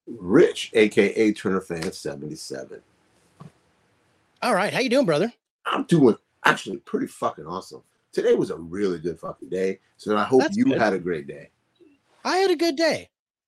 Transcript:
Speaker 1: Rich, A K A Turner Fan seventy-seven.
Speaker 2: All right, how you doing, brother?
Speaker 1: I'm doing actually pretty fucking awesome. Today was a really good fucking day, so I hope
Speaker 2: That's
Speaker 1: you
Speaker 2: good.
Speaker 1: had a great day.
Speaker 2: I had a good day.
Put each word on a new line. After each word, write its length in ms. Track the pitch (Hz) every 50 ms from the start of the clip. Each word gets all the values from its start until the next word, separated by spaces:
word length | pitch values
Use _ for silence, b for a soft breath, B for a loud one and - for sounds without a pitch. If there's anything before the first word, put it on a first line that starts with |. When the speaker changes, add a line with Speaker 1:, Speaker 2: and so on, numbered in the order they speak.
| _
Speaker 1:
Rich, 640 | - - 113 90 87 107 156 202 - - - - - -
A 140 | 113 107 107
K 180 | - 113 101 98 -
A 180 | 110 113 107 104
Turner 280 | - - 101 95 95
Fan 300 | - - 87 82 82 92
seventy-seven. 920 | - - - 78 71 69 73 76 78 - - - 73 65 67 78 80 - _ _ _ _ _ _ _ _ _ _ _ - - - _ _ _ _ _ _ _ _ _ _ _ _ _ _ _ _ _ -
Speaker 2:
All 140 | - 240 220
right, 180 | 180 202 180 135
how 60 | 190
you 100 | 254 240
doing, 160 | 233 285 262
brother? 280 | 170 151 147 196 233 - _ _ _ _ _ -
Speaker 1:
I'm 160 | - - - -
doing 320 | - 175 156 135 113 101 - _ _ _ _ -
actually 320 | 151 - - - 110 95
pretty 320 | - _ - - - - -
fucking 360 | - - 127 113 - - 76
awesome. 380 | 80 87 - - - - 60 _ _ _ _ _ _ -
Today 220 | - - 247 233
was 160 | 208 143 92
a 60 | 85
really 440 | 80 85 82 85 101 104 95 87 82
good 180 | 78 87 80 -
fucking 300 | - - - - - -
day, 320 | 92 92 95 95 95 - _ _ _
so 200 | - - 101 107
I 60 | 107 101
hope 200 | 101 131 131 -
Speaker 2:
That's 140 | 320 202
Speaker 1:
you 100 | 113 123
Speaker 2:
good. 120 | 135 131 -
Speaker 1:
had 140 | - - 98
a 60 | 90
great 260 | 82 90 85 76 71
day. 240 | 71 76 71 - - _ _ _ _ _ _ _ _ _ _ _ _ _ _ -
Speaker 2:
I 120 | 247 330
had 160 | 370 392 381 349
a 40 |
good 200 | 269 339 339 277
day. 320 | 262 330 311 - - - _ _ _ _ _ _ _ _